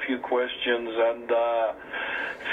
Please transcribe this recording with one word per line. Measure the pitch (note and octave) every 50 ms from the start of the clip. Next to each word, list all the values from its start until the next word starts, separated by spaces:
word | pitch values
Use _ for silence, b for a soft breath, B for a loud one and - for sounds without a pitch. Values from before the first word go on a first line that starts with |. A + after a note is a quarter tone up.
| -
few | - C3
questions | B2 - - B2 B2 B2+ B2 - - - B2 A#2+ A#2 A#2 A#2
and, | A2+ A#2 A#2 A#2 A#2 A#2+ A#2 A#2
uh, | A#2+ A#2 A#2 A#2 A#2 A#2 A2+ G#2+ - B B B B B B B B B B B B B - -